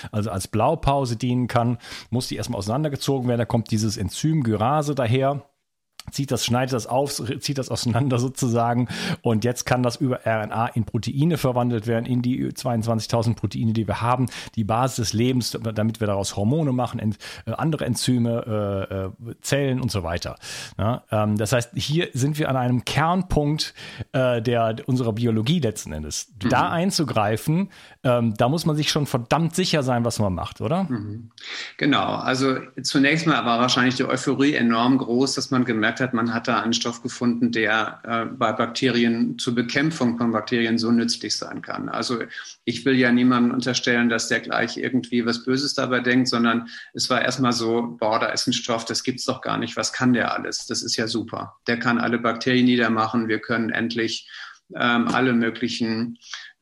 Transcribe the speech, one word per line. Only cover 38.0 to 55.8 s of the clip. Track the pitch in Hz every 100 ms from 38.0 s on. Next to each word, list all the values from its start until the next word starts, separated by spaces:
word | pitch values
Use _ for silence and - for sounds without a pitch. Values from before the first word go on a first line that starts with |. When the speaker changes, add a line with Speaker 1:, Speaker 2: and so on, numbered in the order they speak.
Speaker 2:
äh, | - 117 113
bei | 131 113
Bakterien, | 110 117 - 131 120 120 117 120 -
zur | -
Bekämpfung | 117 120 139 156 - 123 117
von | 120
Bakterien | 110 - 120 117 117
so | 113
nützlich | 117 117 - 110 -
sein | - -
kann. | - 101 107
Also | 110 117 117 - - - -
ich | - 113 135
will | 131
ja | 123
niemandem | 120 123 123 120
unterstellen, | 127 123 120 - 120 120
dass | 113 -
der | 117
gleich | 113 113 113 -
irgendwie | - 127 117 120 117
was | 117
Böses | - 131 143
dabei | - 123 123
denkt, | 120 123 127
sondern | 120 117 117 - - -
es | - -
war | 123
erstmal | - 131 123
so, | 117 113 117 117 117
„Boah, | 110 113
da | 117
ist | - -
ein |
Stoff, | 120 - 117 117
das | -
gibt's | - 131 -
doch | -
gar | - 107
nicht, | 113 -
was | 110
kann | - 127
der | 120 101
alles? | 98 87 - -
Das | 110
ist | - -
ja | 113
super. | 113 - 110 - - -
Der | 117
kann | 120 120
alle | 113 117
Bakterien | 117 117 131 123 123
niedermachen, | 120 113 113 110 120 110
wir | 110
können | - 117 113
endlich, | - 117 120 113 - - - - - -
ähm, | - 123 120 117
alle | 127 131
möglichen, | 117 117 110 117 -